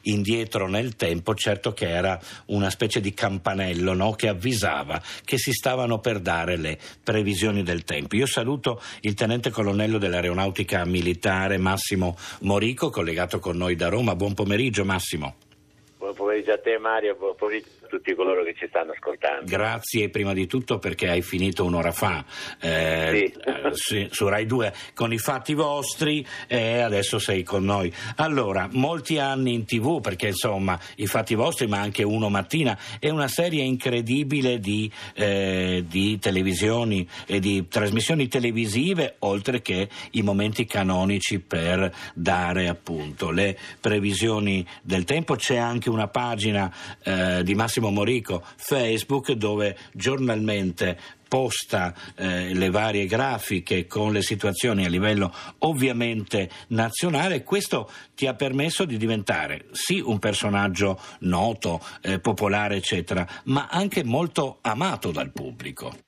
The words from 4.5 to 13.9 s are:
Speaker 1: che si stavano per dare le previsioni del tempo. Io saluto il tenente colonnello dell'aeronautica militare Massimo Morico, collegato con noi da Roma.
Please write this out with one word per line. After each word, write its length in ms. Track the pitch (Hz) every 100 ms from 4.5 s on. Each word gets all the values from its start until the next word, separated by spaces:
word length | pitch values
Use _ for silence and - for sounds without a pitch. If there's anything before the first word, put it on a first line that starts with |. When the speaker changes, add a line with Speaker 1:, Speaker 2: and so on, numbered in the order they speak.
| 117 90 73 71 80 - -
Speaker 1:
che 120 | - 131
si 160 | -
stavano 480 | 120 135 127 123 110
per 180 | 120 104
dare 380 | 87 85 85 87
le 220 | 78 78 - -
previsioni 580 | - 107 101 95 110 101
del 220 | 90 87
tempo. 320 | - 76 71 104
Io 100 | 135
saluto 540 | 135 117 139 127 117 - -
il 120 | 107
tenente 360 | 104 110 120 117
colonnello 480 | 113 101 101 107 110
dell'aeronautica 840 | 98 87 87 90 98 92 95 95
militare 720 | 87 90 87 87 101 95 95 98
Massimo 580 | 92 95 - 98 90 87 - -
Morico, 500 | 98 101 113 127 160
collegato 480 | - 85 82 90 92
con 200 | 92 85
noi 180 | 90 87
da 120 |
Roma. 280 | 85